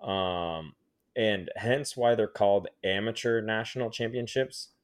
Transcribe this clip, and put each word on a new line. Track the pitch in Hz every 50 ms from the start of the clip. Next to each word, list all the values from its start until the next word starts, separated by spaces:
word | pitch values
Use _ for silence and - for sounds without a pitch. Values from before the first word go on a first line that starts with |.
Um, | 214 - 98 95 95 92 90 87 85 85 82 80 80 73 - _ _ _ _ _ _ _ _
and | 120 113 110 104 95 87 - -
hence | - 104 117 123 143 143 - -
why | 127 120 120 117
they're | 110 107 101
called | - - 104 101 101 101 87 - - _ -
amateur | 95 95 98 107 113 113 - - 123 117 113
national | 107 110 110 110 113 - - 127 123 110
championships. | 110 - 117 113 120 123 120 113 - 135 131 131 - - - - _ _